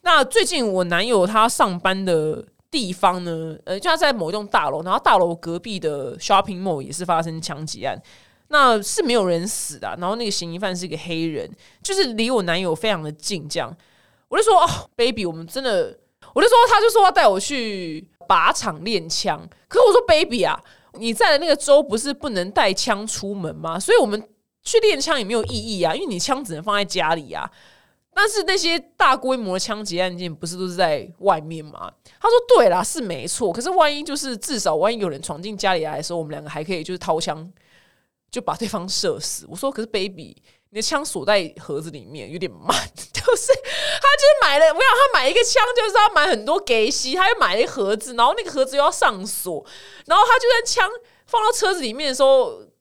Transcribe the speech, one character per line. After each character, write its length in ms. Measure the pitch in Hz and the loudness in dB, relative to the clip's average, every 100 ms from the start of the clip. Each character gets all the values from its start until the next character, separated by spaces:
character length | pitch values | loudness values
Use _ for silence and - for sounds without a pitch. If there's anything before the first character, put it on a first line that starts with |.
那 200 | 349 320 | 4 2
最 200 | 269 453 | 4 2
近 260 | 370 339 226 | 0 0 0
我 140 | 185 | 0
男 220 | 175 175 220 | 0 0 2
友 180 | 220 | 2
他 240 | 185 220 220 | 4 4 2
上 300 | - 240 175 | 2 0 0
班 260 | 185 190 | -2 -2
的 400 | 190 165 156 156 - _ _ | 0 0 0 -4 -10 _ _
地 220 | 311 196 | -6 -4
方 320 | 185 196 185 | 0 0 0
呢， 320 | 175 165 160 156 | -6 -8 -10 -12
呃， 140 | - 190 | -10 -6
就 100 | 349 | -2
他 80 | 320 | 0
在 160 | 311 | 0
某 160 | 240 165 | 0 -4
一 40 | |
栋 120 | 208 208 | -6 -2
大 200 | 220 151 | 0 0
楼， 140 | 147 | -4
然 100 | 175 | -2
后 80 | 214 | 0
大 140 | - - | 4 4
楼 160 | 175 170 | 2 -2
隔 200 | 165 170 | -8 -8
壁 220 | 233 196 | -8 -6
的 360 | 160 143 131 156 | -4 -6 -8 -10
shopping 420 | - 196 190 180 | 2 2 2 -6
mall 220 | 190 156 | -4 -4
也 100 | 135 | -6
是 140 | 147 180 | -10 -2
发 160 | 165 | -2
生 180 | 165 160 | -2 -8
枪 240 | - 151 | -10 -10
击 180 | 156 - | -10 -8
案， 160 | 127 101 - - _ _ _ | -8 -8 -12 -20 _ _ _
那 340 | 294 262 220 | 4 4 4
是 200 | 202 - | -2 -2
没 120 | 311 | 0
有 100 | 240 | 2
人 240 | 185 170 190 | 2 0 -4
死 340 | - - 143 | -8 -8 -10
啊， 140 | 101 98 | -10 -6
然 80 | 175 | -6
后 100 | 226 | -4
那 80 | 226 | -4
个 40 | |
嫌 220 | 196 170 | -6 -6
疑 60 | 170 | -6
犯 180 | 202 180 | -6 -6
是 80 | |
一 40 | 180 | -8
个 100 | 160 | -10
黑 260 | 165 165 | -8 -6
人， 260 | 165 147 82 - _ _ | -4 -6 -10 -14 _ _
就 120 | - | -6
是 180 | 392 294 | -2 -2
离 180 | 220 226 | 0 0
我 120 | 254 | 0
男 180 | 175 170 | 0 -2
友 140 | 185 | -2
非 160 | 156 220 | -2 -2
常 120 | 185 | -2
的 80 | 151 | -4
近 360 | 151 - 185 151 | -10 -8 -8 -6
这 100 | 160 | -6
样。 160 | 123 165 _ _ _ _ _ | -8 -10 _ _ _ _ _
我 80 | 339 | 0
就 60 | |
说 180 | 440 381 | 4 4
，“哦， 80 | 330 - - | 4 -2 -10
baby， 300 | - 240 240 | -2 -2 -2
我 80 | 180 | -6
们 140 | 160 165 | -6 -12
真 180 | 254 | -8
的，” 320 | 262 196 156 - _ _ - | -2 -2 -2 -6 _ _ -6
我 80 | - | 2
就 60 | 415 | 6
说， 80 | 480 494 | 6 6
他 120 | 427 | 6
就 100 | 453 | 6
说 120 | 453 | 6
要 80 | 381 | 6
带 180 | 370 262 | 6 4
我 100 | 190 | 2
去 680 | - 277 226 196 175 156 - _ - | -2 -6 -6 -6 -8 -12 -14 _ 0
靶 240 | 185 170 | 4 4
场 320 | - 226 156 | 2 -4 -6
练 240 | 175 208 160 | -4 -4 -4
枪， 320 | - 196 151 170 _ _ | -4 -4 -4 -10 _ _
可 100 | - | 4
是 80 | 494 | 6
我 60 | |
说， 80 | 403 480 | 6 6
“baby 360 | 311 - 233 | 2 2 0
啊， 160 | 165 151 _ _ _ | -2 -2 _ _ _
你 180 | - 226 | -8 -6
在 200 | 226 403 | 0 2
的 60 | 285 | 2
那 80 | 330 | 2
个 80 | |
州 280 | 302 277 285 | 0 4 4
不 160 | 294 214 | 4 -4
是 160 | 285 | -4
不 160 | 285 302 | -6 -6
能 200 | 196 180 | -4 -2
带 220 | 208 220 | 0 2
枪 340 | 196 - 202 220 | 0 -2 -4 -4
出 280 | - 196 | -8 -8
门 200 | 202 160 | -6 -8
吗？ 240 | 156 160 170 | -8 -8 -6
所 160 | 262 | 2
以 40 | 466 | 4
我 80 | 247 | 4
们 200 | 214 - _ _ _ | -2 -8 _ _ _
去 180 | - 453 | 0 2
练 180 | 440 302 | 4 2
枪 200 | 285 294 | 0 -2
也 60 | |
没 100 | 196 | 0
有 100 | 233 | -2
意 60 | - | -4
义 320 | 233 226 196 | -8 -8 -2
啊， 120 | 170 | 0
因 60 | 208 | 0
为 60 | 359 | -4
你 120 | 180 | -6
枪 240 | 214 269 | -4 -4
只 120 | 240 | -4
能 80 | 156 | -10
放 120 | 190 | -2
在 100 | 208 | -2
家 300 | 202 180 156 | -2 -2 0
里 180 | 165 131 | -2 -4
啊。” 160 | 78 - _ _ _ _ _ _ | -10 -10 _ _ _ _ _ _
但 140 | - 415 | 0 2
是 140 | 427 | 2
那 120 | 349 | 0
些 240 | 381 339 330 - | 0 0 -2 -6
大 220 | _ 320 262 | _ 4 4
规 200 | 262 262 | 0 -2
模 180 | 208 | -2
的 40 | 185 | -4
枪 240 | - 214 | -4 -8
击 180 | 208 170 | -6 -2
案 140 | 185 175 | -4 -4
件 180 | 180 | -10
不 120 | 151 170 | -10 -12
是 100 | 180 | -8
都 100 | 185 | -8
是 80 | |
在 320 | 175 175 147 - 170 | 0 0 0 -6 -4
外 180 | 190 165 | 0 0
面 220 | 156 160 | -2 -14
吗？ 280 | 156 - 90 _ _ _ | -14 -16 -16 _ _ _
他 100 | 415 | 2
说 100 | 466 480 466 | 4 6 6
，“对 140 | 220 | 6
啦， 120 | 175 | 4
是 200 | 214 320 | -2 -6
没 240 | 220 156 143 | -6 -8 -8
错， 260 | - 214 | -4 -4
可 80 | 190 | -4
是 80 | 269 | -2
万 240 | 370 302 | 2 2
一 80 | 294 | 0
就 140 | 330 294 | -6 -8
是 180 | 269 220 | -8 -8
至 220 | - 247 | -6 -4
少 180 | 185 156 | -2 0
万 180 | 190 | 0
一 40 | 233 | -2
有 120 | 190 | -6
人 100 | 156 | -6
闯 220 | 165 151 | -10 -10
进 120 | 190 202 | -10 -4
家 180 | 196 | -2
里 100 | 180 | -2
来 140 | 156 143 | -4 -8
的 40 | |
时 80 | 156 | -6
候， 80 | 170 | -8
我 40 | |
们 80 | 151 | -8
两 120 | 151 | -12
个 60 | 151 | -12
还 160 | 151 | -10
可 100 | 156 | -8
以 80 | 180 | -8
就 100 | 160 | -8
是 40 | 180 | -8
掏 220 | - 160 | -2 -2
枪 300 | 170 156 170 _ _ _ _ _ _ _ _ | -2 -8 -12 _ _ _ _ _ _ _ _
就 100 | - | -8
把 140 | 170 | -6
对 120 | 160 220 | -6 -6
方 200 | 202 185 | -6 -6
射 300 | - 185 110 | -4 -2 -4
死。” 260 | - - - | -6 -10 -12
我 60 | 170 | -8
说 160 | 269 | -6
，“可 80 | 269 | -6
是 60 | 226 | -6
baby， 500 | 214 196 180 113 - _ _ _ | -4 -4 -10 -20 -20 _ _ _
你 60 | 202 | -8
的 60 | |
枪 200 | 220 311 | -4 -4
锁 220 | 311 185 | -4 -6
在 260 | 139 208 160 - | 0 0 0 -12
盒 220 | - 143 | -10 -8
子 100 | 160 | -8
里 140 | 151 101 | -14 -16
面 240 | 147 104 | -16 -12
有 60 | 165 | -8
点 120 | 175 | -10
慢。” 240 | 87 - - - | -8 -4 -4 -4
<laughs> 200 | - - - | -16 -12 -4
就 140 | - 480 | 0 0
是 160 | - | 2
他 560 | 523 - - 622 640 539 571 | 0 0 -6 -4 2 2 6
就 40 | 554 | 6
是 160 | 605 | 6
买 160 | 370 285 | 4 4
了， 80 | 320 | 4
我 60 | |
想 80 | 311 | 4
他 380 | 523 480 554 392 | 4 6 4 4
买 80 | 262 | 2
一 60 | |
个 60 | 381 | 2
枪 180 | 466 508 494 480 | 2 2 2 2
就 120 | 440 | 2
是 60 | 392 | 4
要 160 | 427 | 4
买 140 | 330 294 | 4 2
很 180 | 277 | 0
多 140 | 214 349 | 0 -2
给 320 | - 226 214 | 2 2 2
息， 240 | - 254 | -2 -4
他 160 | 339 381 | 0 2
又 80 | 466 | 2
买 160 | 226 | 0
了 80 | 196 | 2
一 20 | |
盒 320 | 254 277 196 214 | -2 -2 -2 -2
子， 180 | 262 | -6
然 120 | 233 240 | 2 2
后 80 | 403 | 2
那 60 | |
个 80 | 392 | -4
盒 140 | 277 | -4
子 120 | 262 277 | -2 2
又 60 | |
要 80 | 294 | 2
上 340 | - 320 202 | 2 0 0
锁， 400 | 196 - 185 160 - - - - - | -8 -8 -8 -10 -12 -20 -20 -20 0
然 120 | 349 | 4
后 60 | 466 | 6
他 120 | 480 | 4
就 100 | 466 | 4
算 160 | 480 466 | 2 2
枪 340 | - 381 480 _ _ | 0 0 -2 _ _
放 160 | _ 466 | _ 0
到 100 | 440 | 0
车 200 | 466 403 | 0 0
子 80 | 370 | -2
里 140 | 254 | -4
面 140 | 233 302 | -4 -6
的 60 | |
时 60 | 262 | 2
候 400 | 269 269 202 98 104 _ | 6 6 4 -6 -18 _